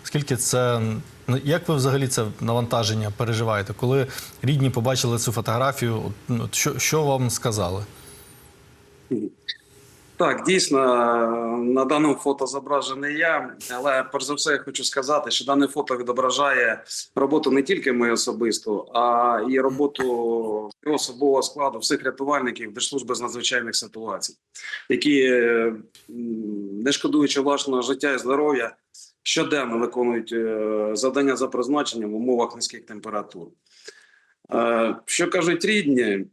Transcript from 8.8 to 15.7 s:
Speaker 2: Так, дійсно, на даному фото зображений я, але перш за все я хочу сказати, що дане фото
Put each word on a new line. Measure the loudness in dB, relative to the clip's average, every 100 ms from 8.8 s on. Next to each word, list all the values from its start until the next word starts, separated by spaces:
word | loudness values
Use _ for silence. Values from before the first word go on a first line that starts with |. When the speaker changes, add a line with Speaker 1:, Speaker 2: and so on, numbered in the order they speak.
| -20 -20 -6 -6 -6 -10 -14 -14 _ -20 -20 -20 -20 -2
Speaker 2:
Так, | 0 0 2
дійсно, | 2 4 4 4 4 4 4 2 0 -2 0
на | 2 2 2
даному | 4 4 2
фото | 0 0 -2
зображений | -4 -2 -2 -2 -6 -6 -2
я, | 0 0 -4 -12 -10
але | -4 0 0
перш | 0 -4 -4
за |
все | -4 0
я | -2
хочу | -2 -6
сказати, | -2 -2 0 0 0
що | -2 2
дане | 2
фото | 2